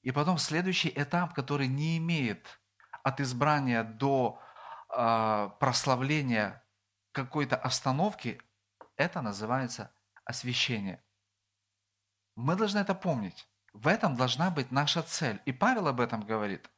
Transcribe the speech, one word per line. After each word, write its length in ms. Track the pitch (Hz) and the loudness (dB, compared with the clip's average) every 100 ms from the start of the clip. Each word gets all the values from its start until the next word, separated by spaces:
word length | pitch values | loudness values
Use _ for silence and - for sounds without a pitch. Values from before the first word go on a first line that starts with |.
И 100 | 127 | -2
потом 260 | 131 151 170 | 0 2 2
следующий 540 | - 156 185 180 160 | 2 0 0 0 0
этап, 400 | 139 143 175 170 | -2 0 0 0
который 320 | - 127 143 131 | -4 -2 0 0
не 320 | 135 160 165 | 0 0 0
имеет 600 | 165 165 120 98 - - _ _ _ - | 0 0 0 -2 -10 -20 _ _ _ -4
от 180 | 135 131 | -2 0
избрания 640 | 135 123 143 151 135 117 | -4 2 4 4 4 2
до, 580 | 113 110 139 135 117 - - - - - - | 0 0 2 4 2 -2 -20 -20 -16 -16 -8
а, 600 | - 117 113 110 107 101 - | 0 2 4 4 2 -2 0
прославления 1040 | 139 123 139 123 135 151 135 113 101 92 _ _ _ _ _ | 2 2 2 2 2 0 2 0 0 -4 _ _ _ _ _
какой-то 460 | - 131 151 139 131 | -8 -4 -2 0 0
остановки, 840 | 127 - 135 135 202 - 233 - _ _ _ _ - - | 0 -2 0 2 0 -2 -8 -8 _ _ _ _ -20 -2
это 240 | 165 175 | -2 0
называется 720 | 117 101 110 127 123 - 101 _ _ - | -6 -4 -2 -2 -2 -8 -12 _ _ -16
освящение. 760 | - - 123 120 - 113 98 90 _ _ _ _ _ _ _ _ _ _ _ _ _ - | -12 -8 -4 -2 0 -2 -4 -10 _ _ _ _ _ _ _ _ _ _ _ _ _ -4
Мы 180 | 127 | -2
должны 240 | 185 220 202 | 0 2 0
это 160 | 196 | 0
помнить. 540 | 190 185 127 95 - - _ _ | 0 0 -2 -4 -10 -20 _ _
В 160 | 117 127 | -2 2
этом 280 | 214 185 123 | 2 2 2
должна 340 | 127 120 180 | 0 2 0
быть 200 | 165 - | 0 0
наша 320 | 131 143 175 | 0 2 0
цель. 400 | 156 - 139 104 | -2 -4 -2 -2
И 80 | - | -6
Павел 360 | 127 226 247 165 | 0 2 2 0
об 120 | 123 | 2
этом 220 | 120 113 | 0 -2
говорит 480 | 104 110 104 92 - | -2 -2 -2 -6 -10